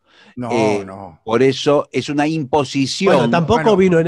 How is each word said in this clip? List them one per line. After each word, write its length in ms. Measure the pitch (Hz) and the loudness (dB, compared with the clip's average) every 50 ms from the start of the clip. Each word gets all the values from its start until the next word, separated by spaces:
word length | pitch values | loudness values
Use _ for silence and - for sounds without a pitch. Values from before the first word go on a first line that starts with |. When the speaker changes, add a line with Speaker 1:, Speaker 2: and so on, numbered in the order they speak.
| _ _ _ _ - - _ | _ _ _ _ -20 -18 _
Speaker 1:
No, 160 | 123 123 113 | -12 -8 -4
Speaker 2:
Eh, 320 | 120 117 110 107 104 101 98 | -2 0 0 0 -2 -2 -6
Speaker 1:
no. 360 | 95 95 101 98 90 78 - _ | -10 -14 -16 -16 -18 -20 -14 _
Speaker 2:
por 180 | 110 113 117 | -2 0 2
eso 460 | 131 135 131 - - 147 143 147 - - | 2 2 2 0 0 0 2 2 0 -2
es 180 | - 135 - - | -4 -6 -6 -4
una 180 | 143 147 147 | -2 -2 -2
imposición. 880 | 156 160 160 143 131 - 151 139 131 - 139 135 127 - - 190 185 165 | -2 -2 -4 -4 -2 -2 -2 -2 -2 -2 -4 -4 -4 -4 -2 0 2 2
Speaker 3:
Bueno, 140 | 143 147 120 | 2 2 2
tampoco 320 | 120 170 165 143 226 - 247 | 0 0 2 2 0 2 2
Speaker 1:
Bueno, 140 | 226 208 | 2 4
Speaker 3:
vino 220 | 185 190 185 175 165 | 4 4 4 4 2
en, 80 | 160 | 0